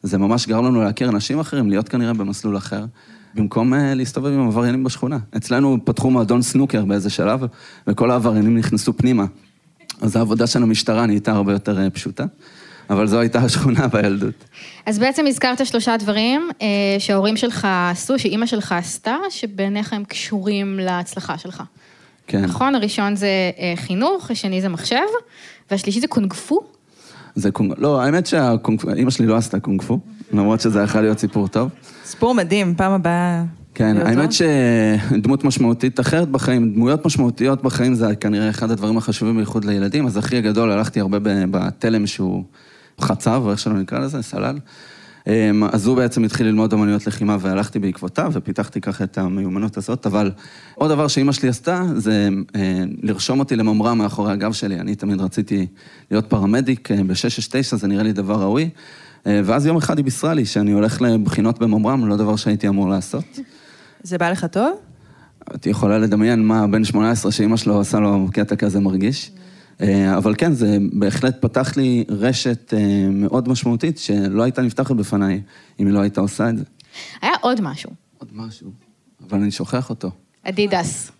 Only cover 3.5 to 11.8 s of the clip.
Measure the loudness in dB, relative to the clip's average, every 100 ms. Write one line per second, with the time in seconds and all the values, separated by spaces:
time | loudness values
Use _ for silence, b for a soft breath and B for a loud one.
3.5 | 2 2 2 2 0 -2 -4 -2 0 2
4.5 | 2 2 0 -2 -2 -4 -4 -6 -8 -2
5.5 | 2 2 2 0 0 2 2 4 2 2
6.5 | 2 2 0 0 0 -2 0 0 0 -4
7.5 | B B B -4 2 2 4 2 4 4
8.5 | 4 2 0 0 0 2 2 0 -6 b
9.5 | b _ _ -18 -4 -2 0 0 2 2
10.5 | 2 2 2 0 0 2 2 2 0 2
11.5 | 0 0 0